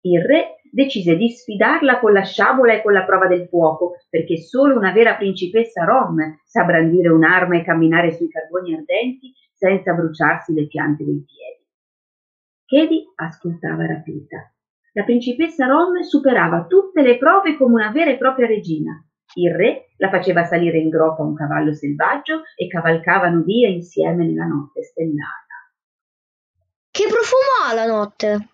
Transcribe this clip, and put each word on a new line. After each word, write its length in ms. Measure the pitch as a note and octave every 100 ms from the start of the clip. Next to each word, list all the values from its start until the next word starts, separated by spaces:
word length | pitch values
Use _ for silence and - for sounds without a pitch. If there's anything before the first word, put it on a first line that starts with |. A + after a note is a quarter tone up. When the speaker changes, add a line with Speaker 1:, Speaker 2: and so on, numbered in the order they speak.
Speaker 1:
Il 220 | F3+ F3
re 380 | F3 D#4 - - _
decise 440 | G#3+ C#4 A3 E3+ E3
di 140 | A#3
sfidarla 680 | - - G3+ A3 D#4+ C#4+ B3
con 120 | A3
la 120 | G3+
sciabola 500 | F#3+ - G#3 B3 A#3+
e 80 | G#3+
con 120 | G#3
la 120 | G3 F#3
prova 220 | F#3+ F#3
del 200 | F3+ F3
fuoco, 500 | E3+ D#3+ D#3 F3 - _
perché 280 | E3+ D#3+ E3
solo 380 | - B3+ C#4 B3
una 160 | F#3+
vera 260 | F#3+ A3+ G3
principessa 680 | G3+ F#3 F3+ A3 A3+ F3+
rom 560 | E3+ C4 F#3 D#3+ D#3 -
sa 200 | _ -
brandire 460 | E3+ E3+ E3 F3 E3+
un'arma 480 | D#3+ D#3+ F3+ F3+ E3+
e 60 |
camminare 480 | E3 E3 E3 E3 F3
sui 160 | E3 E3
carboni 440 | D#3+ D#3+ F3+ F3
ardenti 580 | D#3+ D3+ F#3+ B3+ B3+ - _ _
senza 400 | _ F#3+ F#3+ F#3+
bruciarsi 600 | E3+ E3 D#3 D3+ E3 -
le 120 | D#3 D3
piante 380 | - D#3+ D3
dei 200 | D3 D3
piedi. 420 | - _ - - _ _ _ _ _ _ _ _ _ _ _
Chedi 380 | C#4 D#4+ D#4+ - -
ascoltava 720 | E3 - F3 E3 D#3+ D#3+ E3
rapita. 640 | D#3 D#3+ D3+ - - - _ _ _ _
La 100 | G#3+
principessa 600 | G3+ A#3+ B3 A#3+ E4 D#4+ B3+
rom 360 | D4 F4+ F4+
superava 640 | - C#4+ C4+ A#3 E3 E3+ -
tutte 340 | F#4 F#4+ D#4+
le 160 | B3+ B3
prove 400 | C#4 F#4+ E4+ D4
come 160 | B3+
una 180 | A#3 G#3+
vera 200 | B3 E4
e 60 | B3+
propria 300 | C4 C4 A3+
regina. 500 | G#3+ E3+ D#3 D#3+ D#3+ _ _ _
Il 200 | - F3
re 340 | E3+ F3+ - _ _
la 120 | F#3+
faceva 360 | F#3 F3+ E3+ E3
salire 320 | E3+ E3+ D#3+
in 100 | D#3+
groppa 340 | D#3+ D#3+ D#3+
un 140 | D3+ D3+
cavallo 380 | D3 D3+ D3+
selvaggio 680 | D3+ C#3+ D3 D#3+ C#4+ - D#4+ - -
e 120 | -
cavalcavano 720 | E3+ E3 E3 E3+ F#3+ F3 E3+
via 260 | D#3 A3+ A3+
insieme 580 | F3 E3+ - D#3+ F3 E3
nella 200 | D#3+ E3
notte 380 | D3 C#3+ -
stellata. 880 | - - E3 D3 - - _ - _ _ _ _ _ _ _ _ _ _ _ _ _
Speaker 2:
Che 120 | - G4+
profumo 600 | A4 A4 B4+ C5+ B4+ C#4
ha 60 |
la 140 | A3+ A3+
notte? 640 | G#3+ G#3 _ G#3+ G#3 A3